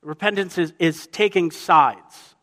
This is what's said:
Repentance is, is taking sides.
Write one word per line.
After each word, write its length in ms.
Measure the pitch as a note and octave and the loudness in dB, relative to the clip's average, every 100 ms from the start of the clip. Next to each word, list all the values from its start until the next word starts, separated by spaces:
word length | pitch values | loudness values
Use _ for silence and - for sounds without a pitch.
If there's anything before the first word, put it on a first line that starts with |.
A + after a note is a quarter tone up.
Repentance 560 | D3+ D#3 G#3 G3+ F#3+ F3+ | -14 -4 -4 -2 -6 -4
is, 160 | E3 - | -6 0
is 280 | E3+ D#3 - | -2 -2 -12
taking 440 | - G#3 F#3+ E3+ | -2 0 0 -2
sides. 840 | - - E3 C3+ G#2+ _ - - _ | -4 2 4 4 0 _ -20 -20 _